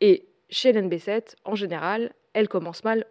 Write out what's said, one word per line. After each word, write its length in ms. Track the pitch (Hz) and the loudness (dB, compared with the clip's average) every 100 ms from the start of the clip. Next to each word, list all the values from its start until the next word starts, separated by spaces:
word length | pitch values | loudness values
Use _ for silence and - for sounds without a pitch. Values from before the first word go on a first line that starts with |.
et 260 | 208 185 - _ _ | 4 4 0 _ _
chez 200 | - 262 | 0 2
Hélène 180 | 220 185 | 2 0
Bessette, 480 | 170 202 214 226 - | -4 -4 -4 -6 -12
en 100 | - | -8
général, 580 | 208 196 165 165 214 233 - _ | -6 -4 -4 -4 -4 -6 -10 _
elles 160 | 214 214 | -2 0
commencent 340 | 190 170 165 | -2 -6 -6
mal 240 | 220 226 208 | -2 -2 -2